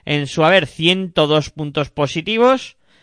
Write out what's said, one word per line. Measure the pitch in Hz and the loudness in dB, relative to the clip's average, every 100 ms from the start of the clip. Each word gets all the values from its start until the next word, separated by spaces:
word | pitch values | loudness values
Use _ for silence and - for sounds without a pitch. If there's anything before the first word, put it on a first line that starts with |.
| - | -6
en | 147 139 | -4 -4
su | - 156 | 0 4
haber | 190 147 | 4 0
ciento | - 165 185 185 170 151 | -2 0 0 -2 0 2
dos | 151 143 | 2 -2
puntos | - 147 147 139 | -8 -6 -4 -6
positivos. | - 143 165 160 220 247 262 - _ _ _ | -4 -4 -4 -4 2 2 2 -4 _ _ _